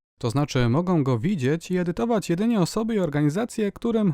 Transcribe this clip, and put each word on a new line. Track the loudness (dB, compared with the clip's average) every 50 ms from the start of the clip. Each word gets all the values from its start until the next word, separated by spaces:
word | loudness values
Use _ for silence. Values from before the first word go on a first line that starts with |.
| _ _ _ _
to | -6 -2
znaczy | 0 0 -2 0 2 2 2 4
mogą | 2 2 2 2 0 2 2
go | 0 0 0
widzieć | 0 -2 -2 0 0 0 -2 -2 -2 -4
i | -2
edytować | -2 -2 -2 -2 -2 0 0 0 0 0 -2
jedynie | -2 0 0 0 2 2
osoby | 0 0 0 -2 -2 0 0
i | 0
organizacje, | 0 0 0 2 2 2 0 0 -4 -4 -2 -2 -2 -2
którym | -4 -4 -4 0 0 2 2 2